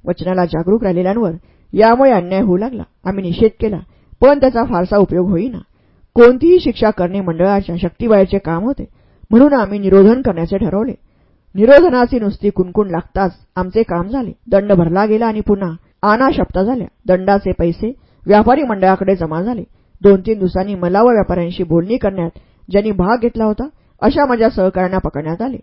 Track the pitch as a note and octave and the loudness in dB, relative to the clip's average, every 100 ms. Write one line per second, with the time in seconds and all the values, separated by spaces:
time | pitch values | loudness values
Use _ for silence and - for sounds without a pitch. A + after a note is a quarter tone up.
0 | - F3+ E3+ F#3 F3 D#3 F3 A3 G3+ F3 | -6 -6 -4 -2 -2 -4 -2 0 0 -2
1 | F#3 G#3+ G#3 E3 _ _ _ F#3 A3 A#3+ | -2 -2 -4 -6 _ _ _ 2 4 4
2 | C4+ G#3+ F3 F#3+ A3 F3+ A#3 A#3 E3 _ | 4 2 0 -2 0 0 -2 -10 -16 _
3 | F#3 G3 F3+ E3+ A3 _ A3 F3 - _ | -8 -6 -6 0 0 _ -8 -8 -14 _
4 | _ - B3+ C#4+ C4 A#3 A3+ F#3 F3+ G#3 | _ 2 2 4 2 0 -2 -2 0 0
5 | F#3+ E3+ F3+ E3+ B3 A3 - _ _ _ | 2 0 -2 -2 -4 -10 -18 _ _ _
6 | _ A#3+ A#3+ B3+ E4 F4+ D#4 G#3+ G#3+ G#3+ | _ 6 6 6 4 4 2 0 -2 0
7 | F3 G3 F#3 E3 F#3+ G3+ F#3+ E3+ F3 _ | -4 -4 -4 -2 0 0 -2 -6 -6 _
8 | A#3 G#3 F#3+ G3 D#3+ E3 A3 C#4 G#3 _ | 0 2 2 -2 -4 -4 -4 -6 -12 _
9 | _ _ - A3+ C#4+ C#4 G3 G3+ F#3+ G3 | _ _ 0 4 4 4 -2 -4 2 6
10 | G3 B3+ B3+ E3 E3 G3 G3 G3 B3 - | 6 4 -2 -4 -4 -4 -2 -4 -6 -8
11 | _ _ _ _ _ F#3+ A3+ C#4+ F4 B3+ | _ _ _ _ _ 2 6 6 6 2
12 | A#3+ B3+ G3+ - G3+ F#3+ F3+ G#3 G3+ E3+ | 0 -2 -4 -2 -4 -2 -4 -2 -2 -6
13 | - F#3+ F#3+ - _ - F#3 - - E3+ | -6 -4 -4 -4 _ -8 -4 -4 -2 -6
14 | F#3+ C4+ G#3 - - G3 G3+ F#3+ E3 F3+ | -4 -6 -8 -12 -2 -2 2 0 2 0
15 | G#3+ A3 A3+ G#3+ G#3 G3+ F3+ E3 _ _ | 0 0 -2 -4 -2 -2 -4 -10 _ _
16 | G#3 A3 C4+ D#4 - F3+ G3 B3+ - _ | 0 2 0 0 -4 -2 -2 -4 -8 _
17 | - F#3 F#3+ G3+ G3 F3+ E3+ E3+ A3 C4+ | -2 0 2 0 0 -2 -4 -2 -8 -10
18 | _ _ - G#3 G#3 C4+ C4 G3+ F#3 F#3+ | _ _ 2 2 4 0 0 0 0 0
19 | F#3+ F#3+ E3 D#3 G3+ A#3 - _ _ _ | -2 -2 -4 -6 -6 -8 -12 _ _ _
20 | G3+ G3 F#3 A3 F#3 F#3 G3 G3 F3 G3 | 2 4 0 -2 -2 -4 -6 -4 -2 2
21 | A#3+ A3+ F#3 F3 E3+ F3+ E3+ E3+ F3+ B3+ | 2 2 0 -4 -4 -6 -2 -2 -2 -4
22 | G#3 F#3+ E3 - _ _ - G3 G#3+ G3 | -4 -4 -8 -10 _ _ -4 -2 -2 -2
23 | F#3 A#3+ A3+ A3+ A3 G#3+ C#4 _ _ _ | 0 0 -2 -2 -4 -4 -8 _ _ _
24 | A#3 D4+ C#4+ A#3+ A3 - F#3+ F#3+ F3+ F#3 | 0 0 0 2 0 0 -2 -2 -4 -4
25 | E3 D3 D#3 E3+ B3 B3 | -6 -8 -8 -8 -8 -10